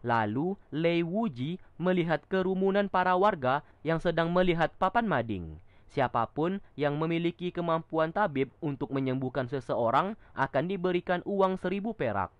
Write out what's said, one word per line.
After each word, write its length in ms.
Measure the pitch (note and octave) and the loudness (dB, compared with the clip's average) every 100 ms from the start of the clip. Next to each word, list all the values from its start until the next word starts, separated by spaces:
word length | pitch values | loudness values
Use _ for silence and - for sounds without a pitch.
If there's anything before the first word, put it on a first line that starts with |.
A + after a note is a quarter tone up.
Lalu, 480 | A#2+ A#2 G#2+ A#2 F3 G3 - | 2 2 2 0 -2 -4 -8
Lei 320 | C#3+ E3 E3+ | -2 0 2
Wuji 560 | E3+ G3 A3+ A#2+ C3+ F3+ - - | 0 -2 -4 -4 -6 -8 -12 -4
melihat 400 | F3 F#3 E3 D3+ - | 0 0 2 -2 0
kerumunan 640 | F#3+ F#3 F#3+ F#3+ G3 G3+ | -2 0 0 2 2 0
para 240 | F#3 F3+ F#3 | 2 2 4
warga 480 | G3+ F#3+ B2+ C#3 - - | 4 2 0 0 -2 -10
yang 160 | D3+ E3 | -2 0
sedang 320 | F3+ E3 E3 F3 | 0 0 2 4
melihat 320 | F#3 E3 D#3 - | 4 4 0 2
papan 320 | F#3 A#3+ A3+ | 0 2 2
mading. 480 | C#3+ A#2 G2 D#2+ D#2 - - - | 0 0 -4 -6 -12 -18 -20 -8
Siapapun 720 | - B2 B2 A2+ - E3 G3 - - | -2 0 0 -2 0 -2 -2 -8 -2
yang 240 | C#3+ D3 | -2 0
memiliki 480 | D#3+ E3 E3+ - F3+ | 0 0 -2 -2 -6
kemampuan 640 | F3 E3+ E3 - D#3+ D#3+ | -4 -2 -2 0 0 0
tabib 400 | F3+ G#3 C3 C3 - | 2 0 0 -2 -2
untuk 320 | D#3 C#3 C#3+ | -6 -4 -2
menyembuhkan 560 | C3+ C3+ C3 C3 C3+ B2 | -2 0 0 -2 -4 -4
seseorang 640 | C#3 - A#2+ A#2 C3+ F#3 A3 - - | -6 -4 0 2 2 0 -6 -14 -4
akan 280 | C3+ C3+ E3+ | 0 0 -2
diberikan 560 | G3 F#3 F3 - F3+ | -2 0 0 0 -4
uang 320 | - G3 F#3+ F#3+ | -2 2 2 2
seribu 400 | F#3 G3 G#3 G#3+ | -2 -4 -6 -2
perak. 320 | C3 G2 F#2 | -2 -2 -4